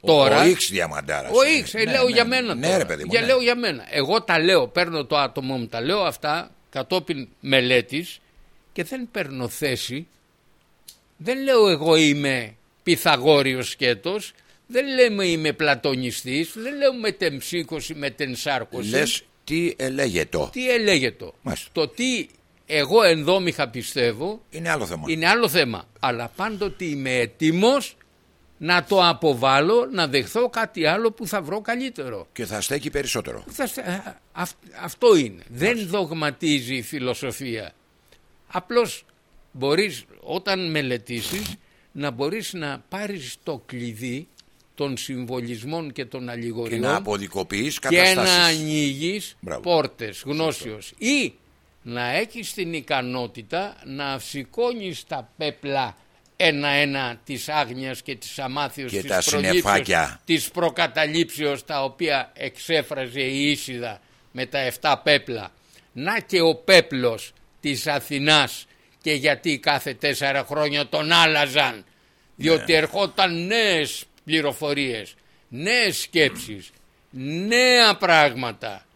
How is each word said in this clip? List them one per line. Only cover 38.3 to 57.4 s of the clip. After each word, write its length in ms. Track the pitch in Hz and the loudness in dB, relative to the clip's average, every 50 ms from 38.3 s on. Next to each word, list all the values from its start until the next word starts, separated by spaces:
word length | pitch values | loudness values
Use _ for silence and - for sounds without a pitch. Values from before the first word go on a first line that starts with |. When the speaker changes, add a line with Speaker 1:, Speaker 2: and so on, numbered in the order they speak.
| _ _ _ | _ _ _
Speaker 2:
Απλώς 580 | _ - 185 180 _ 240 240 233 190 - - - _ _ _ _ _ _ - _ _ _ | _ -8 -8 -6 _ 0 0 2 0 -2 -12 -16 _ _ _ _ _ _ -20 _ _ _
μπορείς, 520 | 127 127 139 147 165 208 208 147 123 - _ - - | -4 0 0 2 2 0 -2 -4 -10 -16 _ -20 -20
όταν 500 | - - 151 190 185 202 190 185 185 170 | -12 -8 -8 -6 -2 -2 -2 -2 -2 -4
μελετήσεις, 840 | 160 151 143 131 123 120 107 - 123 117 107 - - 190 214 196 - - _ _ _ _ _ _ _ | -2 -2 -2 -2 -4 -4 -6 -6 -8 -6 -6 -6 -6 -6 -6 -8 -10 -12 _ _ _ _ _ _ _
να 180 | 139 143 147 | -8 -6 -6
μπορείς 420 | 123 113 139 147 180 226 202 - - | -4 -4 -4 -4 -4 -6 -8 -8 -10
να 320 | 180 156 147 135 127 113 _ | -8 -8 -8 -8 -10 -12 _
πάρεις 480 | - 190 208 202 202 185 135 123 - - _ | -12 -10 -8 -8 -8 -10 -10 -14 -16 -12 _
το 200 | - 156 123 _ | -8 -8 -8 _
κλειδί 600 | _ 131 123 120 120 113 104 120 127 120 131 165 _ _ _ - _ _ _ _ _ _ | _ -12 -10 -8 -10 -10 -8 -8 -8 -8 -8 -10 _ _ _ -20 _ _ _ _ _ _
των 220 | - 147 143 131 | -6 -6 -6 -4
συμβολισμών 960 | 117 - - 135 123 127 117 127 127 120 117 123 110 107 135 156 165 165 147 120 | -6 -8 -8 -8 -8 -8 -6 -6 -6 -6 -8 -10 -10 -8 -8 -8 -6 -8 -8 -10
και 120 | - 135 | -10 -12
των 240 | 110 - 135 127 120 | -10 -10 -12 -10 -10
αλληγοριών 520 | 120 117 117 117 113 113 117 113 117 117 | -10 -8 -8 -8 -6 -6 -6 -4 -4 -2
Speaker 1:
Και 60 | 120 | -2
να 100 | - 104 | 0 -2
αποδικοποιείς 800 | 101 98 101 104 101 101 95 - 98 95 - 101 101 117 151 151 - | -2 -2 -2 -4 -4 -4 -6 -6 -6 -4 -4 -2 -2 -2 -2 -4 -4
Speaker 2:
και 100 | - 135 160 | -2 2 4
να 60 | 175 180 | 6 6
Speaker 1:
καταστάσεις. 580 | 190 185 180 180 190 180 175 175 170 160 156 | 6 6 4 4 4 4 4 4 4 2 0
Speaker 2:
ανοίγεις 760 | 156 156 156 151 147 143 135 135 151 170 196 208 185 - - _ | -2 -2 0 0 0 0 -2 -2 -4 -4 -4 -4 -8 -10 -16 _
Speaker 1:
Μπράβο. 200 | - - - - | -10 -8 -8 -6
Speaker 2:
πόρτες 560 | - 175 175 160 143 127 - _ 120 107 98 | -2 2 2 2 2 0 -4 _ -12 -12 -12
Speaker 1:
Σωστό. 140 | - - 131 | -12 -8 -6
Speaker 2:
γνώσεως. 600 | 147 156 160 160 135 - - 117 107 107 104 - - _ | -4 -2 -2 -2 -4 -4 -8 -12 -12 -12 -16 -20 -14 _
Ή 360 | - 233 285 285 240 139 - _ _ _ _ _ _ _ _ _ _ | -2 0 0 0 0 -2 -6 _ _ _ _ _ _ _ _ _ _
να 300 | 120 120 120 123 120 127 | -10 -6 -4 -4 -2 -2
έχεις 420 | 165 214 220 - 240 214 - - | -2 -4 -4 -8 -14 -12 -12 -8
την 180 | - 185 165 165 | -8 -8 -6 -6
ικανότητα 1040 | 156 123 - 151 135 127 123 123 127 123 117 - 123 110 101 - 170 190 208 - - - | -8 -4 -2 -2 -2 -2 -2 -4 -6 -6 -6 -10 -14 -12 -6 -6 -6 -6 -6 -10 -16 -16
να 200 | 135 135 139 143 | -14 -10 -8 -6
αυσηκώνεις 1000 | 139 135 135 - - - 143 135 - - - 240 240 247 233 202 185 160 - - | -6 -6 -8 -8 -10 -10 -10 -12 -10 -4 -2 -2 -2 -2 -4 -8 -10 -10 -10 -10
τα 220 | _ - 135 120 _ _ | _ -10 -10 -10 _ _
πέπλα 600 | _ 156 147 - _ - 139 139 135 127 113 - _ _ _ _ _ _ _ _ | _ -6 -6 -6 _ -8 -4 -2 -2 -2 -4 -6 _ _ _ _ _ _ _ _
ένα-ένα 840 | _ 185 165 151 143 143 147 139 143 147 143 139 139 131 123 120 113 _ | _ 2 2 2 2 0 0 2 2 2 0 0 -4 -4 -6 -8 -10 _
της 240 | - 143 117 | -10 -10 -10